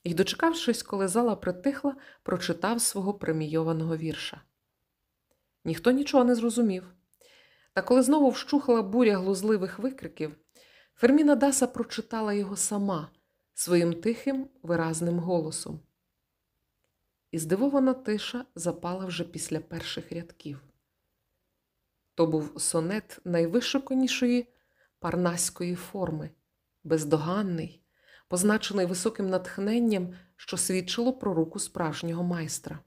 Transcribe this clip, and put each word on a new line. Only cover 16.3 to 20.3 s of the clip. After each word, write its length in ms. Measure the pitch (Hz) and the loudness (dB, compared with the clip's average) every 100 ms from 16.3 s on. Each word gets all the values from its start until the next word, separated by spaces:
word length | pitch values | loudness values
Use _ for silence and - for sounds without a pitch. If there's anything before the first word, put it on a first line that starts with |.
| _ _ _ _ _ _ _ _ _ _ | _ _ _ _ _ _ _ _ _ _
І 80 | 165 | -8
здивована 560 | 156 196 277 277 262 | 0 2 4 4 4
тиша 500 | 262 220 214 - 247 - | 2 -2 -4 -4 -8 -10
запала 520 | - 170 170 175 185 185 | -6 -6 -4 -6 -6 -6
вже 180 | 165 | -6
після 360 | 165 160 - 156 | -6 -8 -6 -6
перших 520 | - 165 - - - | -6 -12 -8 -10 -8
рядків. 480 | 170 170 | -12 -12